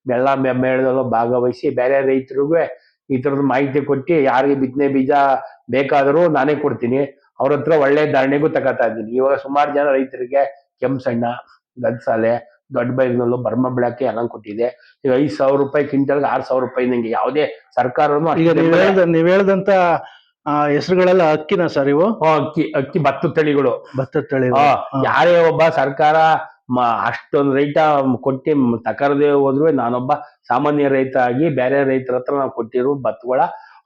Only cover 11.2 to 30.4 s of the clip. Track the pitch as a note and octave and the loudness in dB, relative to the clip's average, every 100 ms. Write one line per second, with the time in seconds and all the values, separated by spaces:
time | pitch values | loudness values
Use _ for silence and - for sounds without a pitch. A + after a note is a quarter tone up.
11.2 | A#2+ A#2+ - _ _ - A#2 A#2 - A2+ | -4 -6 -12 _ _ -8 -6 -4 -2 0
12.2 | A2+ A#2+ - _ - C3 A#2+ B2+ C3 A#2+ | 0 -2 -6 _ -10 -4 -2 0 0 0
13.2 | A#2+ B2 A#2+ A2+ B2+ B2 B2 A#2 C3 A2 | 0 -2 -2 -2 -2 -2 -4 -2 -4 -4
14.2 | A#2+ A2 G#2+ G#2 A#2 - _ _ C#3 B2+ | -6 -8 -12 -4 -4 -6 _ _ 0 0
15.2 | D3 - C3+ C#3 C#3+ D3 C#3+ C3+ C#3 C#3+ | 0 0 0 2 0 -2 -2 0 0 0
16.2 | C3+ B2+ B2 B2+ B2 B2+ B2+ B2 A2+ A2+ | 0 -2 -2 -2 -2 -2 -2 -2 -2 -2
17.2 | A#2+ C#3 D3 - _ - C3 - D3+ D3 | -2 -2 -2 -4 _ -4 -2 0 0 0
18.2 | D#3+ E3 E3 E3 E3 E3 F#3+ F#3+ E3+ E3 | 0 2 2 2 2 4 4 2 2 2
19.2 | E3 F#3+ G3 G3 F#3+ F#3+ F3 D#3 D#3+ - | 4 2 2 0 2 2 2 0 -4 -20
20.2 | _ _ - D3 D3 D3 C3 F#3 F3+ F#3 | _ _ -4 0 0 0 0 2 4 4
21.2 | E3 D#3 D3+ G3 E3+ - C#3 C#3+ F#3+ A3 | 4 2 0 -2 0 0 0 2 2 2
22.2 | D#3+ D#3 C3+ - D3 D3+ C3+ F#3 C#3+ C3+ | 2 2 0 -2 -2 -2 -2 0 0 0
23.2 | E3 C3+ D3+ C#3+ C3+ A2+ - C3 C3 D#3 | -2 0 0 2 0 -2 -8 -8 -4 -4
24.2 | - C3+ B2+ B2+ C#3+ B2 - C3+ C3 B2+ | -4 -2 0 2 2 2 -2 -4 -2 2
25.2 | E3 F3 E3 D3 D#3+ D#3 C3+ C#3 D3+ D#3 | 4 4 4 4 2 2 -2 0 2 4
26.2 | D#3+ D#3 - - - B2+ A#2+ A2 G2+ B2 | 2 2 -4 -16 -6 -2 0 0 -2 -6
27.2 | - D#3 C#3 C3+ D3 D3 D#3 D3 C3 A#2+ | -4 0 2 0 0 2 2 2 0 0
28.2 | - C3 D3 D3 B2 A#2 A2+ A2 C#3+ C#3+ | -2 -4 -2 0 2 0 -4 -2 0 2
29.2 | D3 C#3+ C3+ C3+ D#3+ C#3+ A#2 B2 B2+ D3 | 2 2 2 2 0 0 0 -2 -2 -4
30.2 | - _ | -6 _